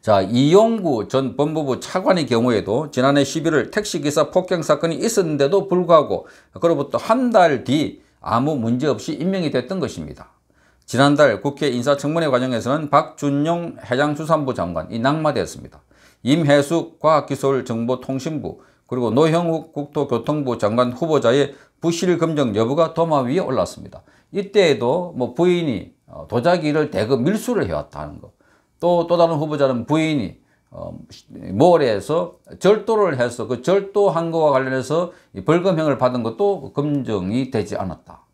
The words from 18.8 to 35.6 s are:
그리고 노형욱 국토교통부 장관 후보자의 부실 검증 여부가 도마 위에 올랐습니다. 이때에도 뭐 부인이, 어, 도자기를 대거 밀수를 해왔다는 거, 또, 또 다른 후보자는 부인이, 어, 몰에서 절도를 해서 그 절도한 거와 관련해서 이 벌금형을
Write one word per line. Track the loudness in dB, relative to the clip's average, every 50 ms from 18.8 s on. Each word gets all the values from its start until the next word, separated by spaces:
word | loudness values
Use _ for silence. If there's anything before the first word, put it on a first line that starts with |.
| _
그리고 | _ -4 -2 -2 0
노형욱 | 4 4 4 4 4 2 0 0 -2 -4 -6 -8 _
국토교통부 | -12 -12 -6 -4 -4 -2 -2 -2 -2 -2 -2 -4 -2 -2 -4 -2 0
장관 | 0 0 2 2 0 0 0
후보자의 | -4 -2 0 0 2 4 4 4 4 2 0 -4 -16 -20 _ _ _
부실 | -2 -2 -2 0 2 0 2 2
검증 | 0 0 0 0 0 0 0
여부가 | 0 0 0 2 2 0 0 2
도마 | -2 0 2 2 0 0
위에 | 0 -2 -2
올랐습니다. | -2 -2 -2 -2 -2 -2 -4 -16 -18 -18 -18 -20 _ _ _ _ _ _
이때에도 | -6 -6 -6 0 2 4 4 4 4 2 2 0 0 0 -2 -6 -4
뭐 | -4 -4 -4 0
부인이, | 2 2 2 4 2 0 -2 -4 -4 -6 -12 _ _ _
어, | _ -18 -18 -12 -4
도자기를 | -4 0 2 2 2 2 2 0 0 0 0 0 0
대거 | -2 0 0 0
밀수를 | 2 2 0 0 0 -2 -2 -2 -2 -2
해왔다는 | -2 -4 -6 -6 -8 -12 -12 -12 -12 -14 -18
거, | -20 -20 _ _ _ _ _ _ _ _ _ _
또, | 0 0 2 2 2
또 | 0 4
다른 | 4 4 4 4
후보자는 | -2 -2 -4 0 0 0 0 0 -2 -2
부인이, | 0 0 0 0 0 -2 -2 -4 -6 -10 _ _ _ _ _ _ _
어, | -16 -14 -14 -14 -14 -16 -18 -20 -20 -20 _ _ -20 -16 -12 -8 0
몰에서 | 2 4 4 4 4 2 2 0 -2 -2 -4 -4 -4 -4 -6 -10 _ _ _ -20 0
절도를 | 2 2 2 2 2 -2 0 0 2 0 0 0
해서 | -2 -2 -2 -6 -6
그 | -6 -6 -6 0
절도한 | 0 0 0 0 -2 0 2 2 2 2 0 -2 -2
거와 | 0 2 2 4 4
관련해서 | 2 0 0 -2 -4 -2 -2 -2 -2 -2 -4 -8 -18 _ _ _
이 | -10 -2
벌금형을 | 0 0 2